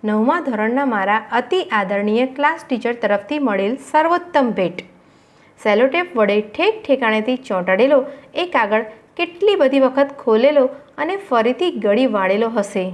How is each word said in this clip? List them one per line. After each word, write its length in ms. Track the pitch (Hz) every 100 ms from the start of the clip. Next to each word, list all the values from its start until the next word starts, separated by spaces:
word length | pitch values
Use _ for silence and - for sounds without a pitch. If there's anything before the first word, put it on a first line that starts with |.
નવમા 360 | 214 214 226 339
ધોરણના 440 | 311 220 214 247
મારા 420 | 277 220 190 214 220
અતિ 300 | 233 240 370
આદરણીય 640 | 349 220 190 202 208 220 262
ક્લાસ 380 | 262 285 320 -
ટીચર 240 | 262 233
તરફથી 460 | 233 214 202 202 294
મળેલ 380 | 269 196 196 262 -
સર્વોત્તમ 600 | 302 320 349 349 302 247
ભેટ." 300 | 190 180 175 - _ _ _ _ _ _ _
સેલોટેપ 540 | 220 208 262 330 349 240
વડે 240 | 208 208
ઠેક 420 | 208 - 359 440 -
ઠેકાણેથી 500 | 269 240 214 214 254
ચોંટાડેલો 680 | - 190 180 190 254 285 262 - -
એ 120 | - 349
કાગળ 360 | 294 214 214 226 - _ -
કેટલી 400 | 339 - 403 392
બધી 240 | 269 269
વખત 300 | 262 262 277 -
ખોલેલો 500 | - 220 262 294 262 - - -
અને 180 | 302 392
ફરીથી 540 | - 240 226 254 359
ગળી 360 | 262 208 208 262
વાળેલો 420 | 214 190 202 226
હશે. 440 | 233 202 214 185